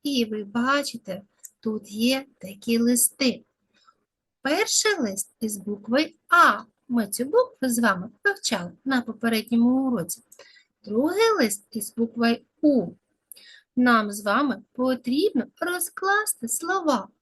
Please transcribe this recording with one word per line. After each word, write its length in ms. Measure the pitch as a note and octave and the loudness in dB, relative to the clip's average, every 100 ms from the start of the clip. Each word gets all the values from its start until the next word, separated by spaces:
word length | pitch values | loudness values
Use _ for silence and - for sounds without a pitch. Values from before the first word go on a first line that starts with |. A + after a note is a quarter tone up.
І 220 | D4 C4 A3 | -2 -2 -2
ви 180 | G#3+ | -4
бачите, 760 | G3+ A#3 B3+ C#4+ C#4+ A#3 - F#3+ G3+ _ - _ | -6 -4 0 0 -2 -10 -12 -14 -14 _ -20 _
тут 320 | A3 G#3+ G#3 | -6 -6 -8
є 340 | G#3 A#3 C4+ C#4 _ | -2 0 0 -4 _
такі 380 | - G3+ - A#3 | -18 -10 -2 2
листи. 680 | A#3 B3 - - C4 G3 _ _ _ _ _ _ _ _ _ _ | 2 2 0 0 -2 -2 _ _ _ _ _ _ _ _ _ _
Перший 580 | C4 E4+ G#4+ - G#4+ F#4+ | -2 0 0 0 0 0
лист 300 | A3+ F#3+ - _ | -2 -4 -10 _
із 180 | A3 G3+ | -6 -6
букви 560 | G3+ G3+ A3 B3+ D#4+ _ _ | -8 -10 -2 0 0 _ _
А. 320 | F4 D4+ G#3+ A#3 _ _ | 4 4 2 -8 _ _
Ми 200 | A#3 G3+ | -2 -2
цю 180 | - C4 | -4 0
букву 440 | A4+ B4+ _ C4 | 2 2 _ -2
з 100 | A#3 | 2
вами 300 | A#3 F#3 G3 _ | 2 0 -6 _
вивчали 480 | G4+ G4 - G3+ F3 - C4+ | -4 -2 -4 -4 -6 -10 -2
на 160 | C4 | -2
попередньому 880 | A#3+ G#3+ A#3 A3 G#3 A#3 A#3+ C4 C4+ | -2 -4 -2 -2 0 2 4 4 2
уроці. 360 | A#3 E3+ - _ - - - _ _ | -2 -4 -10 _ -20 -20 -20 _ _
Другий 480 | G3+ G#3+ D4+ F#4+ A4+ G4+ | -4 0 0 2 2 4
лист 240 | A3+ - _ | 0 -2 _
із 240 | A3+ - - | -10 -8 -4
буквою 420 | A#3 A#3 A#3 A#3 _ _ | -4 0 0 0 _ _
У. 260 | D4+ C4 F3 - _ _ _ - - - _ - | 2 4 0 -10 _ _ _ -20 -20 -20 _ 0
Нам 360 | B3 A#3 G#3 | 4 4 0
з 120 | G3+ | -4
вами 400 | G3+ A3 D4 G3 - | 0 0 0 -4 -10
потрібно 680 | - C4 B3+ - C4+ G4+ C4 - _ | -4 -2 -2 -2 0 2 0 -4 _
розкласти 840 | E4+ F4+ - - F#4+ G4+ G#4 - A#3 | -4 -4 -6 -4 0 0 -2 -6 -6
слова. 600 | - E4 F#4+ D#4+ A#3+ F#3+ _ | -6 -2 -2 0 0 -4 _